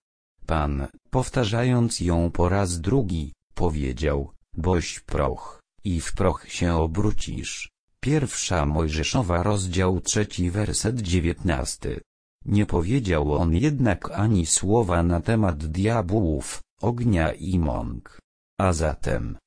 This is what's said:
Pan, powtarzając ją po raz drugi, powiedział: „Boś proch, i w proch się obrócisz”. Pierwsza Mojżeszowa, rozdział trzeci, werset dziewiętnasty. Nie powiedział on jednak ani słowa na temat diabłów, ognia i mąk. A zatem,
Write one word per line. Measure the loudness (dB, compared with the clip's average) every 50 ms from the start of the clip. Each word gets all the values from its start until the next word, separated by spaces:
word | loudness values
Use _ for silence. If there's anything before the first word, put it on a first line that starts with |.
| -20 _ _ _ _ _ _ _ -6
Pan, | -4 -2 0 0 0 -2 -4 -6 -8 -10 -18 _ _
powtarzając | -2 -2 -2 0 0 -2 0 0 0 0 2 2 2 2 2 0 0 -2
ją | 0 0 2 2 2 0
po | 0 0 2 2
raz | 2 2 0 0 -2 -4
drugi, | 0 0 2 2 2 0 -2 -4 -4 -6 -10 -16 _ _ -4
powiedział: | 0 0 0 0 0 -2 -4 -2 -2 0 0 0 0 -2 -6 -12 -20 _ _ -8
„Boś | -2 0 2 2 2 0 -4 -8 -12
proch, | -8 -4 -2 0 0 -2 -2 -6 -10 -16 -18 -20 _ _ _ -8 -4
i | -4 -2 -2
w | -2 -2
proch | 0 2 2 2 2 0 -6 -12
się | -4 -2 0 2 2
obrócisz”. | 2 0 0 0 0 2 2 2 2 0 0 -4 -8 -8 -8 -10 -10 -12 -14 -16 _ _ _ _ _
Pierwsza | -2 0 0 0 0 -2 -4 -6 -4 -2 0 0 2
Mojżeszowa, | 2 2 0 0 0 0 -2 -2 0 0 0 0 2 0 2
rozdział | 2 0 0 0 -2 -2 0 2 2 2 2 0
trzeci, | -2 -2 0 0 -2 -2 -2 -2 -2 -2
werset | 0 -2 -2 -2 -2 -2 -2 -2 -2 -2
dziewiętnasty. | 0 0 0 2 2 0 -2 -2 -2 0 0 0 -2 -6 -8 -6 -6 -6 -6 -8 -10 _ _ _ _ _ _ _ -4
Nie | 0 2 2 2
powiedział | 2 2 0 0 0 0 0 2 2 2 2 2 2 2
on | 2 2 4 4
jednak | 4 2 2 2 2 2 2 2 0 -4 -6
ani | -2 0 2 4 4 2 2
słowa | 2 0 0 2 2 2 2 4 2 2 2
na | 4 2 2 2
temat | 2 2 2 2 2 2 0 -2 -4
diabłów, | -4 -2 0 0 2 2 0 0 0 0 2 2 2 0 -2 -4 -6 -10 -12 -14 _ _ _
ognia | -2 -2 -2 0 2 2 2 4 2 0
i | -2 -4 -4 -2 0 2
mąk. | 2 0 -2 -4 -4 -6 -8 -10 -14 -18 -20 -20 -20 _ _ _ _ _ _ -2
A | 0 0
zatem, | 0 0 0 -2 -2 -2 -2 -2 -2 -2 -4 -6 -10 -12 -16